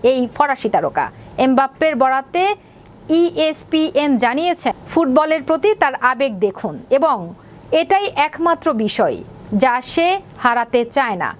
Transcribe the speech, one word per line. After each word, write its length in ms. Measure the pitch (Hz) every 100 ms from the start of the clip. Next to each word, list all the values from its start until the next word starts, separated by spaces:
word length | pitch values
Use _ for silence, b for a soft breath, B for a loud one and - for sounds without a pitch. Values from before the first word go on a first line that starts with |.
| 240
এই 100 | 262 240
ফরাসি 340 | - 285 262 214
তারকা। 320 | 180 151 - 131 B B B
এমবাপ্পের 560 | 262 262 269 - 320 277
বরাতে 480 | 262 262 269 339 381 403 B B B - - 320
ইএসপিএন 920 | 339 - 311 302 - 320 311 294 294 247
জানিয়েছেন, 500 | 233 262 349 339 247 - -
ফুটবলের 520 | 330 330 254 311 311 277
প্রতি 220 | 320 415 427
তার 120 | 294 262 247
আবেগ 220 | 247 269 196
দেখুন 360 | 202 - 208 147 -
এবং 260 | 269 311 233 170 - B B B
এটাই 340 | 311 330 392 403 - 302
একমাত্র 400 | - 339 330 320 233
বিষয় 320 | 214 - 175 92 - - - 208
যা 120 | 262 247 247
সে 160 | - 339 392 370 -
হারাতে 420 | 247 240 233 247 233 277
চায় 200 | 247 185
না। 80 | 135